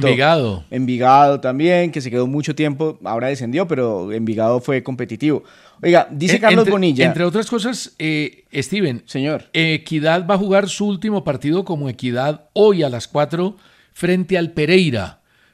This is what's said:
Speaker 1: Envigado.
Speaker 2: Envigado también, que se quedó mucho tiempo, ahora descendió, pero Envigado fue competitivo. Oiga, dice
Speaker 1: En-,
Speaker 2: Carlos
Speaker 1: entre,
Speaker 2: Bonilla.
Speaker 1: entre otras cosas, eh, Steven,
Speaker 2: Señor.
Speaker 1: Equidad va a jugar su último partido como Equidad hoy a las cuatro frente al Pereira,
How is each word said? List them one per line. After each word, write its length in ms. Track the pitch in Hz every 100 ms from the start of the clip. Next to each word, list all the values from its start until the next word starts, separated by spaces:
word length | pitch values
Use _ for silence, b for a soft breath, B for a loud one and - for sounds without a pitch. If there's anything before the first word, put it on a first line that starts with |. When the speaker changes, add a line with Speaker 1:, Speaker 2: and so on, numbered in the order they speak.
| 139
Speaker 1:
Envigado. 580 | 123 143 165 120 95 -
Speaker 2:
Envigado 720 | 127 127 123 123 135 143 143
también, 500 | 127 131 165 180 175
que 80 | 151
se 100 | 127
quedó 160 | 120 127
mucho 280 | 143 151
tiempo, 440 | 160 151 139 160 -
ahora 220 | 92 113 127
descendió, 400 | 135 120 135 190
pero 420 | 139 120 101 92
Envigado 500 | 110 113 110 110 123
fue 220 | 123 131
competitivo. 600 | - 123 117 113 151 139 - b b b
Oiga, 260 | 165 175 143
dice 260 | 147 180 233
Speaker 1:
En-, 40 |
Speaker 2:
Carlos 200 | 208 180
Speaker 1:
entre, 100 | 202
Speaker 2:
Bonilla. 320 | 202 185 131 -
Speaker 1:
entre 180 | -
otras 260 | 175 185 214
cosas, 440 | 233 208 247 - -
eh, 460 | 156 151 151 - _
Steven, 480 | 151 127 202 175 120
Speaker 2:
Señor. 460 | - 135 139 147 -
Speaker 1:
Equidad 760 | 165 160 156 156 160 156 170 185
va 100 | 196
a 20 |
jugar 320 | 202 190 190
su 160 | - 208
último 360 | 190 214 202
partido 440 | 170 127 143 170 190
como 240 | 160 139
Equidad 580 | 117 127 120 139 156 _
hoy 280 | - 214 190
a 60 | 147
las 180 | 120 -
cuatro 500 | 143 147 165 185 214 b b b
frente 460 | - 175 185 165 180
al 140 | 165
Pereira, 680 | 160 151 185 170 113 87 - _ _ _